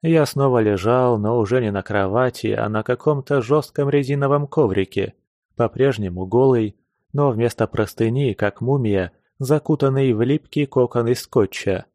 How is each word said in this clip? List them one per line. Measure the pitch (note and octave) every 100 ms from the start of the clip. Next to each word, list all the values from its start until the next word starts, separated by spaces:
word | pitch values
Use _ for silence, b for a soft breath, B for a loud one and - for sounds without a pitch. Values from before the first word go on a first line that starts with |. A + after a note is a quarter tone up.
| E3
Я | E3 D3
снова | - C#3 B2
лежал, | A2 G2+ G2+ B2+ B2+ A#2
но | G#2 A#2+
уже | G#2 B2+
не | A2+
на | G2+
кровати, | F#2 G#2 F#2+ G#2+ B2+ - G#2+
а | G#2+ A2
на | G#2+
каком-то | A2 B2 - D3 C3+ D3
жёстком | A2+ D3+ D3 - C#3+
резиновом | C#3+ C3 C#3+ C#3 C#3+ D3
коврике, | - C3 F#2+ F#2+ - F#2+ - _ _ _ _
по-прежнему | A2+ - C3+ B2+ G2+ F2+ F#2+
голый, | A#2 C3+ B2+ G#2+ - _ _ _
но | C#3+ C#3+
вместо | A2 A#2 - A2
простыни, | - G#2+ - A2+ B2 C#3
как | G2+ G#2 -
мумия, | A#2 C#3 A#2 G2 F2 _ _ _
закутанный | C3+ D3+ - D#3 C3+ C3+ C3+
в | G#2+
липкий | A#2+ D3+ _ - D3
кокон | - B2 A#2+ A#2
из | B2
скотча. | - - G2+ - - F#2 -